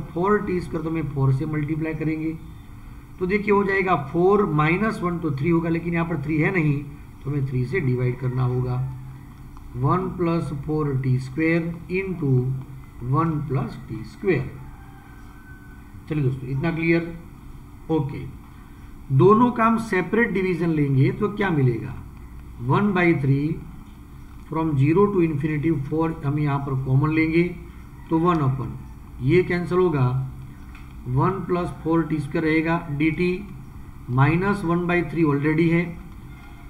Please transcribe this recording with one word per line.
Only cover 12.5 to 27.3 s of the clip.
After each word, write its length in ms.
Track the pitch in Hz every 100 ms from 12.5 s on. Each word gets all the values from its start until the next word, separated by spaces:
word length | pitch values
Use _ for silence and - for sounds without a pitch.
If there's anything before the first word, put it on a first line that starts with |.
| 135 - - - - 123
वन 260 | 147 165 147 127
प्लस 300 | 131 - - -
टी 140 | 107 107
स्क्वायर। 440 | - 196 139 131 - - - - - - - - - - - - - - - -
चलिए 140 | 151
दोस्तों, 260 | 131 127 131
इतना 220 | 139 165
क्लियर? 440 | 160 165 170 165 - - - - - - - -
ओके, 320 | 156 135 131 131 - - - - - - - - 135
दोनों 320 | 185 214 240
का 140 | 226 226
हम 120 | 226
सेपरेट 520 | - 185 175 214 226
डिवीजन 360 | 185 185 165 170
लेंगे 400 | 151 143 131 165
तो 180 | - 208
क्या 200 | 208 196
मिलेगा, 460 | 151 127 113 101 - - - - - - -
वन 320 | 123 180 208
बाई 200 | 180 170 143
थ्री 400 | 135 139 151 175 - - - - - - - - -
from 200 | 156 160 135
zero 280 | 143 175 202
to 80 | 196
infinity 500 | 165 139 156 147 160 147 -
four 220 | 156 165 160 139
हम 120 | 151
यहाँ 180 | 147 139
पर 240 | 139 131
कॉमन 300 | 131 135 156
लेंगे 300 | 156 160